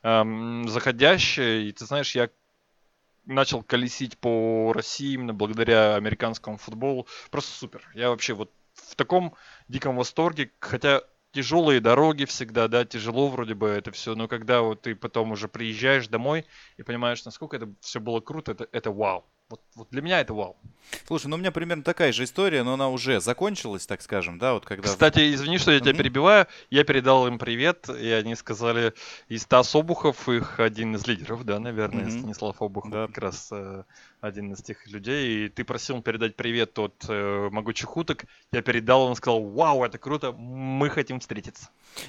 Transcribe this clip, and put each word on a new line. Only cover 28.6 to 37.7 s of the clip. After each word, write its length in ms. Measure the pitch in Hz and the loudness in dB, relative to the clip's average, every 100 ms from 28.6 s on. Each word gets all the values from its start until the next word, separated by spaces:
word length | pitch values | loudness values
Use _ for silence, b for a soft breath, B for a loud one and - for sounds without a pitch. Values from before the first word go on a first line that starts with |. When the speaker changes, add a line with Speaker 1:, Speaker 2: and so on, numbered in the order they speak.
| 117 117 113 - B B B | 0 2 0 -2 B B B
Speaker 1:
и 80 | 110 | -10
Стас 360 | - 127 123 | 4 6 6
Обухов, 540 | 151 165 165 151 127 - | 2 2 0 0 0 0
их 320 | 117 - - | 0 0 0
один 360 | 113 110 113 107 | 0 0 -4 -4
из 100 | 113 | -2
лидеров, 380 | 101 82 120 | -4 -4 -8
да, 140 | 120 104 | -4 -4
наверное, 440 | 120 110 104 117 | -4 -4 -2 -2
Speaker 2:
Мгм. 140 | 107 117 | -4 -6
Speaker 1:
Станислав 400 | 117 101 107 - | -8 -8 -8 -6
Обухов, 300 | 104 98 107 | -6 -6 -8
Speaker 2:
Да. 160 | 107 107 | -6 -6
Speaker 1:
как 120 | 104 | -6
раз, 300 | 101 95 - | -8 -8 -12
э, 340 | 104 98 95 - b b b | -12 -12 -14 -16 b b b
один 320 | 107 98 101 | -12 -10 -12
из 100 | 98 | -12
тех 240 | - 104 110 | -14 -16 -14
людей, 600 | 101 107 143 127 110 104 | -12 -6 -4 -2 -2 -4
и 20 | |
ты 160 | - | -6
просил 320 | 101 120 - 127 | -8 -8 -6 -6
им 60 | |
передать 340 | 117 110 113 - | -4 -2 -4 -4
привет 420 | 120 117 110 - | -4 -2 -2 -2
от, 260 | 104 _ - | -6 _ -6
э, 400 | 104 101 101 101 | -4 -2 -2 -4
Могучих 460 | 107 107 | -4 -6